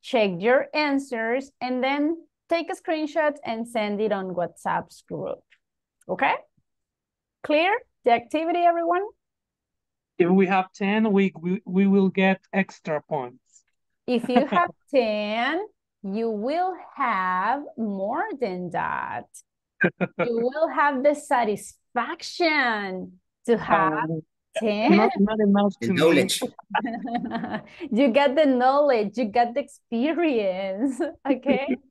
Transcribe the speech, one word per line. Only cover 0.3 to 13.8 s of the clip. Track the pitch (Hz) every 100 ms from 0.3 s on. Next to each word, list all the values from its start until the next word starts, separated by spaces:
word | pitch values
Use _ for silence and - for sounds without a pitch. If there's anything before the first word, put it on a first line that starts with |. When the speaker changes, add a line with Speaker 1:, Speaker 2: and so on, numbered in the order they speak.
| 175
Speaker 1:
your | 214 269 -
answers, | 302 302 277 277 233 226 254 269 _
and | 247 254
then | 262 285 294 330 - _ _
take | 339 330
a | 370
screenshot | - 311 302 320 302 -
and | - 226 233
send | 226 208 202
it | 220
on | 202 190
WhatsApp's | 180 165 - 185 170 170 - _
group, | 175 - - _ _ _ _ _ _ -
okay? | 185 269 539 _ _ _ _ _ _ _ _ _ _
Clear | - 302 359 466 - _
the | 247
activity, | 233 233 302 330 349
everyone? | 349 339 339 349 415 _ _ _ _ _ _ _ _ _ _ -
Speaker 2:
If | 175
we | 190 185
have | 190 185
ten, | - 196 214 220
we, | 196 190 160
we, | 170 196
we | - 185 196
will | 196 190
get | 190 190 190 _
extra | 196 190 - - 151
points. | _ 151 123 131 _ _ _ _